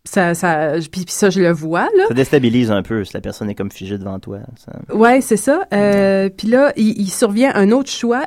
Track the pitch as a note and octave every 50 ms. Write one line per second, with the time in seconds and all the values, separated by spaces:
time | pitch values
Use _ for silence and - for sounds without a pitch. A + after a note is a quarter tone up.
0 | _ - - G3+ F3+ E3+ E3+ E3+ F#3 F3 D#3+ D3+ D#3+ D3+ C#3+ E3+ D#3+ - - F#3+
1 | F3+ - - - G#3 G3 F#3 G3 F3 E3+ E3+ D3 D#3 D#3 E3 F3 A#3+ F#4+ A4+ F#4
2 | F#4+ - A#2 B2+ C3 - - C#3+ B2+ A#2 A2+ B2 B2 A2 G#2 G2 F#2+ - A2+ A2
3 | F#2+ - - F#2+ - G2 - - A2 G#2 G2 - G2 G2 - - F#2+ F#2+ G#2 G2+
4 | F#2+ F#2+ F#2+ F#2+ - - G2+ G2+ - - A2+ - _ - - - - - - G#3+
5 | A3+ A#3+ B3+ C4+ B3+ - A3+ G3+ - C4+ C#4+ F4+ G4 - - G3+ G3+ G3+ G3+ G3+
6 | G3 G3 G3 G3 G3 G3 F#3+ - - G#3+ A#3+ C4 C#4+ C#4+ - - A3 A3 G#3+ G#3+
7 | G3+ F#3 - - B3+ G3+ G3+ A3+ C4 C#4 - G#3 G3 G3+ A#3 C4+ C4+ - - -
8 | - A#3 A#3 B3+ D#4